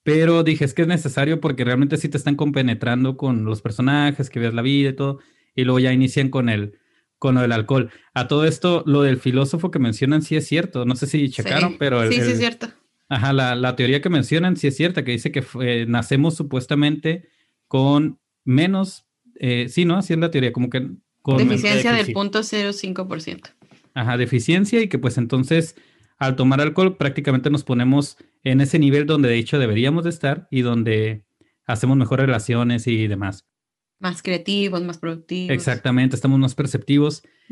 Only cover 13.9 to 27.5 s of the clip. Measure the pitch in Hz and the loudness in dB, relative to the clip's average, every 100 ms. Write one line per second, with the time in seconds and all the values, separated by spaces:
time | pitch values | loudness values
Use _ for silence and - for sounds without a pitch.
13.9 | 143 - 156 127 156 185 180 143 135 170 | 0 0 0 0 0 0 0 -2 0 -2
14.9 | 160 123 120 147 147 - 120 127 120 117 | -2 -4 -4 -4 -6 -8 -6 -2 -2 0
15.9 | 120 117 135 160 160 143 131 131 147 147 | -2 0 2 2 -2 -4 -6 -2 0 0
16.9 | 147 160 170 - _ _ _ _ 131 135 | 0 -4 -4 -8 _ _ _ _ 0 4
17.9 | 143 151 - _ _ - 127 175 190 190 | 2 0 -6 _ _ 0 2 2 0 -4
18.9 | - _ _ _ - 127 120 123 170 175 | -8 _ _ _ -6 -2 -2 -2 0 2
19.9 | 180 190 165 165 143 123 120 127 - 143 | 0 -2 -2 0 0 0 -2 -4 -4 -6
20.9 | 185 _ _ - 131 123 - 208 208 233 | -12 _ _ 0 2 4 2 2 2 2
21.9 | 233 202 196 202 180 - 214 202 202 190 | 0 0 -2 -2 -2 -2 -4 -4 -6 -8
22.9 | 185 185 165 160 - - _ _ _ _ | -8 -8 -10 -10 -14 -18 _ _ _ _
23.9 | 131 120 123 120 123 123 175 202 233 220 | -4 -2 -2 0 0 2 2 2 0 0
24.9 | 120 120 127 117 131 127 - 165 - _ | -2 -2 -2 -2 -2 2 0 0 -10 _
25.9 | _ _ _ 135 131 131 135 151 156 185 | _ _ _ -2 2 2 2 0 2 0
26.9 | 185 139 143 143 127 147 | 2 -2 -2 0 0 0